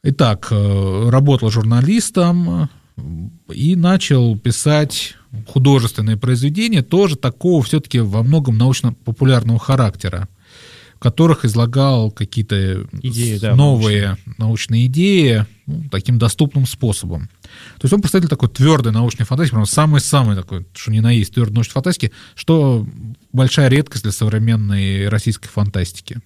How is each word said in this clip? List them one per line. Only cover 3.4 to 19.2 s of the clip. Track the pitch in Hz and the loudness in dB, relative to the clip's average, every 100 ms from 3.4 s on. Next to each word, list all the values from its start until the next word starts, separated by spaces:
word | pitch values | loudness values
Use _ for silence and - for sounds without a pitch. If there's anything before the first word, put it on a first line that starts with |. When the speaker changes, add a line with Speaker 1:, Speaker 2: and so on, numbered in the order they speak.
| - | -16
Speaker 1:
и | - 151 180 | -2 0 2
начал | 175 185 - 135 120 107 | 2 2 2 2 2 0
писать | 120 - 151 151 151 - - - _ 113 - | -2 -2 0 0 0 -4 -10 -14 _ -16 -4
художественные | 135 135 139 117 - 107 107 | 2 4 4 2 -2 -2 0
произведения, | 123 123 139 165 233 196 | 0 0 0 -2 0 0
тоже | 127 175 202 143 | 2 2 2 0
такого | 127 - 175 170 | -4 -2 0 2
все-таки | 117 156 - 123 | 2 -2 0 -2
во | 107 104 | 0 0
многом | 117 160 131 110 | 2 2 2 2
научно-популярного | 127 131 123 117 - 113 135 123 117 117 | 2 2 -2 -4 -8 0 2 2 2 -2
характера, | - 135 110 - 95 87 98 _ _ - - - - _ | 0 0 0 -2 -8 -6 -10 _ _ -20 -20 -20 -20 _
в | |
которых | 127 - 165 156 | -4 2 2 2
излагал | 120 110 117 131 135 127 110 | 0 0 0 2 2 2 0
какие-то | - 101 - 104 101 95 95 101 98 | -4 -6 -4 -2 -2 -2 -4 -8 -10
Speaker 2:
Идеи, | 127 117 120 104 | -8 -4 -4 -2
Speaker 1:
с-, | |
Speaker 2:
да, | 107 120 | 2 4
Speaker 1:
новые | 143 123 110 104 101 | 4 4 2 2 0
Speaker 2:
научные. | 92 - - | -4 -10 -4
Speaker 1:
научные | 110 113 - 113 127 | -2 -2 -2 0 0
идеи, | 139 190 196 139 110 104 - - | 0 2 2 2 2 -2 -8 -10
ну, | 156 147 | -10 -6
таким | 95 - 120 | -6 -2 0
доступным | 117 - 143 139 131 | 0 0 0 0 -2
способом. | - 117 104 87 85 - _ - - - - | -2 -4 -4 -6 -10 -12 _ -20 -20 -20 -6
То | 127 | 0
есть | |
он | 202 | 0
представитель | - 190 170 | 2 0 0
такой | 143 120 | -2 -2
твердой | - 139 156 117 | 2 2 4 2
научной | 110 120 - | 0 0 -2